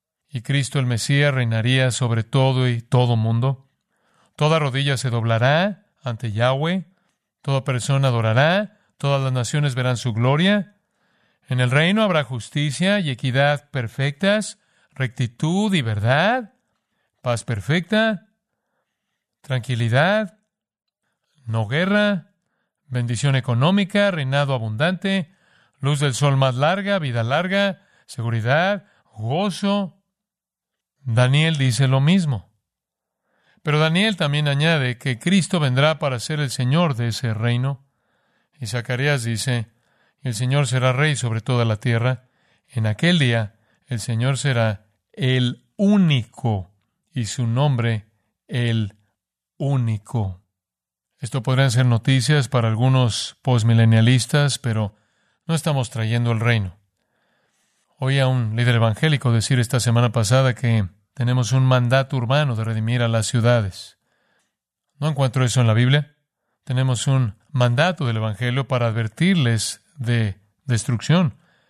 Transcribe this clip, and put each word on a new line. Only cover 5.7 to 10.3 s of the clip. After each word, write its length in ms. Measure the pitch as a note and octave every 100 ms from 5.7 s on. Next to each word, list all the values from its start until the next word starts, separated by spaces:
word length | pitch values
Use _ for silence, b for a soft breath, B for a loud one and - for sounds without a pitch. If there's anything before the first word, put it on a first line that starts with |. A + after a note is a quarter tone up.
| G3+ _ _
ante 300 | C3 A2+ A#2
Yahweh, 580 | G#2 B2 C3+ E3 F#3 - _ _ _ _ _
toda 220 | - C3+
persona 460 | C3+ B2 B2 C#3 C3+
adorará, 680 | A#2 A2 A2+ D3+ F#3+ G#3 b b b
todas 240 | C#3 C#3
las 100 | C3
naciones 440 | B2+ A#2+ D3 D3 B2
verán 200 | B2+ B2
su 160 | B2+
gloria. 680 | A2 B2